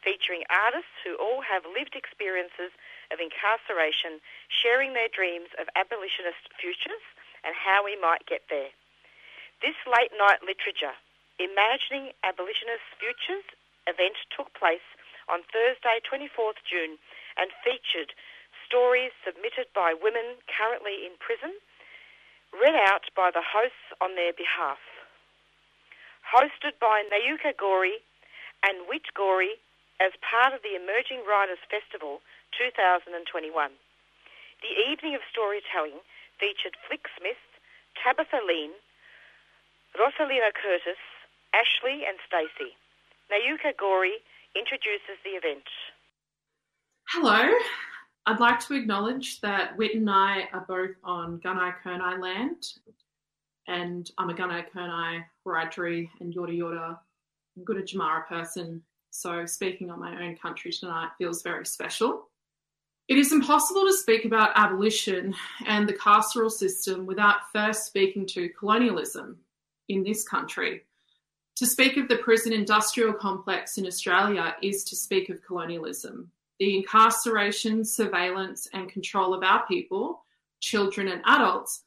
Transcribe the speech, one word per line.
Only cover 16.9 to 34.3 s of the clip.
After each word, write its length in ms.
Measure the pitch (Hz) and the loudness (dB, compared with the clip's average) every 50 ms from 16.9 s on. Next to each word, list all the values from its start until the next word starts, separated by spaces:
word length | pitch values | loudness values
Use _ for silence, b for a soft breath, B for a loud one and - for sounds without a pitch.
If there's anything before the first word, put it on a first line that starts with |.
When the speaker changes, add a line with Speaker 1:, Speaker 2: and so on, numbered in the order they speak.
| 156 156 B B B B B B B B | -8 -14 B B B B B B B B
Speaker 1:
and 140 | 185 190 - - - | -4 -4 -4 -4 -2
featured 480 | 240 254 247 - - - 170 - - - B B B B B B B B - - | -2 -2 -2 -4 -4 -4 -4 -4 -10 -12 B B B B B B B B -20 -10
stories 480 | - - 247 247 247 247 247 254 254 - - - | 0 4 4 6 6 6 4 2 -2 -8 -8 -10
submitted 480 | 185 175 - 196 226 - 262 247 _ | -10 -10 -6 -8 -6 -6 -6 -8 _
by 240 | _ 202 180 170 160 | _ 2 2 2 2
women 460 | 165 175 220 226 233 226 240 247 247 _ - | 2 0 0 0 0 -6 -6 -10 -14 _ -8
currently 560 | - - 208 220 240 - - 208 196 196 190 | -4 -2 0 0 -2 -2 -6 -8 -8 -8 -10
in 80 | 180 180 _ | -12 -14 _
prison, 340 | - - 233 - - 320 381 415 _ B B B B B B B B B B B B B B B B B | -6 -6 -6 -6 -6 -12 -12 -14 _ B B B B B B B B B B B B B B B B B
read 240 | - 185 226 285 320 | -2 4 4 6 6
out 300 | 294 302 285 196 - - - _ | 6 6 6 4 4 0 -4 _
by 160 | - 185 180 | 2 2 2
the 160 | 175 170 165 | 2 0 -4
hosts 420 | - - 208 226 254 - - - - - _ | 0 0 0 0 0 -2 -8 -20 -20 -6 _
on 160 | 185 185 190 | -4 -4 -2
their 160 | 185 175 170 170 | -2 -2 -2 -2
behalf. 480 | - 170 - - - 170 143 143 - - - - - - - _ _ _ _ _ _ _ _ _ _ _ _ _ _ _ B B B B B B B B | -4 -4 -4 -2 -2 -2 -4 -4 -6 -12 -20 -20 -20 -20 -20 _ _ _ _ _ _ _ _ _ _ _ _ _ _ _ B B B B B B B B
Hosted 540 | - - 240 277 294 - - - 294 - _ | 6 6 6 6 6 0 -6 -8 -8 -4 _
by 240 | 240 226 214 208 208 | 2 4 4 4 2
Nayuka 480 | 208 208 208 233 262 311 311 - - - | 2 0 0 2 0 -2 -2 -4 -4 -4
Gori 480 | - 196 196 190 190 190 180 - 453 _ _ _ _ B B B B B B B B - | -2 0 2 2 2 2 0 -2 -4 _ _ _ _ B B B B B B B B 0
and 240 | 202 196 185 175 | 0 0 -2 -8
Whit 180 | 180 254 311 - - - | -8 -8 -8 -8 -10 -4
Gori 480 | - 202 196 190 185 185 392 440 - _ _ _ _ _ _ _ _ | 0 2 2 4 4 2 0 -2 -10 _ _ _ _ _ _ _ _
as 160 | 190 190 - - - | 0 0 0 -4 -6
part 320 | - - 233 247 262 269 | 0 4 4 4 4 2
of 80 | 247 - | -2 -8
the 160 | 214 196 180 | -6 -6 -6
Emerging 420 | 180 185 202 233 254 - 262 254 226 | -4 -2 -2 -2 -2 -2 -8 -8 -2
Writers 320 | 190 208 202 202 190 180 175 - | 0 2 2 2 0 -2 -8 -8
Festival 560 | _ - 214 - _ - 196 156 147 143 - b b b b b b - | _ -6 -6 -6 _ -14 -12 -10 -10 -10 -12 b b b b b b -6
two 160 | - - 254 | -4 -4 -2
thousand 400 | - - 202 180 180 175 - 170 175 | 0 4 4 4 4 4 0 -6 -12
and 100 | 170 170 | -10 -10
twenty-one. 480 | - - 175 160 156 160 160 147 139 135 _ _ _ _ _ _ _ _ B B B | -8 -8 -8 -8 -4 -2 -2 -2 -2 -4 _ _ _ _ _ _ _ _ B B B